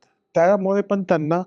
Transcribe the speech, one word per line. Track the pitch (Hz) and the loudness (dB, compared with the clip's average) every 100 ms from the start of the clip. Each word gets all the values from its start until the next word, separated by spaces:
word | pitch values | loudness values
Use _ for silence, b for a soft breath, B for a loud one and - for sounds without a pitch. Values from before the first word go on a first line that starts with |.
| _ _ _ 170 | _ _ _ 0
त्यामुळे | 175 202 190 202 | 2 2 0 -2
पण | 202 202 | -2 -4
त्यांना | 185 170 151 175 | -2 -2 0 -2